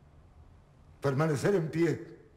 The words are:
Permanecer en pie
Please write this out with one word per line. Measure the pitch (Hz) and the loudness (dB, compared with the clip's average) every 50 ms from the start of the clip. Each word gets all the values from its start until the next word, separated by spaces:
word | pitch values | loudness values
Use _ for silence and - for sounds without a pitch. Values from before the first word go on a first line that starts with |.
| - - - - - - - - - - - - - - - - - - - - | -20 -20 -20 -20 -20 -20 -20 -20 -20 -20 -20 -20 -20 -20 -20 -20 -20 -20 -18 -4
Permanecer | - 139 135 131 160 160 147 123 147 190 202 | -2 -2 0 2 0 0 0 0 0 2 2
en | 185 160 131 | 2 0 -2
pie | - 160 170 156 135 - - - - - - - - | 0 0 2 2 0 -2 -6 -12 -18 -20 -20 -20 -20